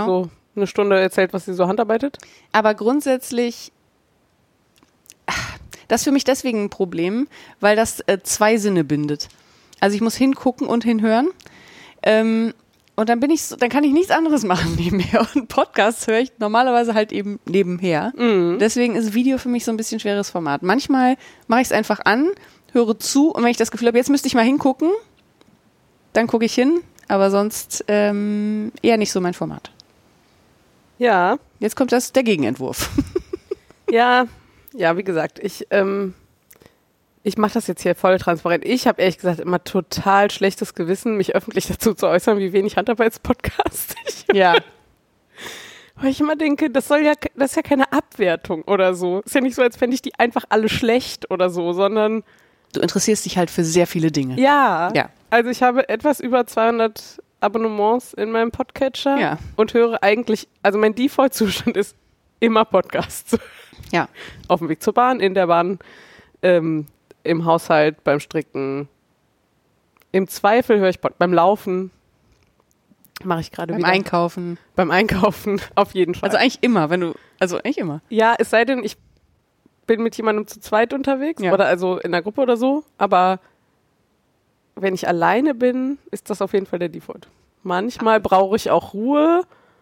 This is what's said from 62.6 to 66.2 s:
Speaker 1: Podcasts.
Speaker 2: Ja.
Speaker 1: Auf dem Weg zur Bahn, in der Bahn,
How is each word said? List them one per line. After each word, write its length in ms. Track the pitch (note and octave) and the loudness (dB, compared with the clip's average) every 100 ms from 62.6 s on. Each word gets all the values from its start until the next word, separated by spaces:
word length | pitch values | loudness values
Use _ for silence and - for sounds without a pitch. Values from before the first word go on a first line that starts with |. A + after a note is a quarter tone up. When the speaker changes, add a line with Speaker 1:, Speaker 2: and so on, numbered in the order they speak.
| A3 | 2
Speaker 1:
Podcasts. 720 | F#3+ - A#2+ G#2 - - A#3 - - - - - | 0 0 -6 -6 -10 -4 -4 -4 -20 -20 -20 -6
Speaker 2:
Ja. 180 | E3+ C3+ - - - - | -4 -4 -8 -20 -10 -2
Speaker 1:
Auf 120 | F3 | -2
dem 100 | E3 | -2
Weg 120 | D#3+ | -4
zur 120 | - | -2
Bahn, 260 | A3+ B3 B3+ | 2 2 2
in 160 | G3 F#3+ | 0 0
der 100 | F3 | 2
Bahn, 300 | E3+ F3 F#3+ - - - - | 2 0 -4 -12 -20 -20 -20